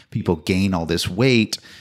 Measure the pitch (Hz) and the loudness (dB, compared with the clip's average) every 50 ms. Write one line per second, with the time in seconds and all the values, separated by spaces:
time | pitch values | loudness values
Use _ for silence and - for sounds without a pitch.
0 | - _ - 117 107 - 90 80 - - 95 92 98 101 95 87 82 80 87 85 | -20 _ -8 -6 -2 0 -2 -2 0 -2 0 0 2 0 0 -2 -2 -2 -2 -4
1 | - - 90 92 123 135 127 117 110 - - - - - - - | -2 -4 -2 0 2 4 4 4 2 2 -2 -10 -12 -20 -20 -20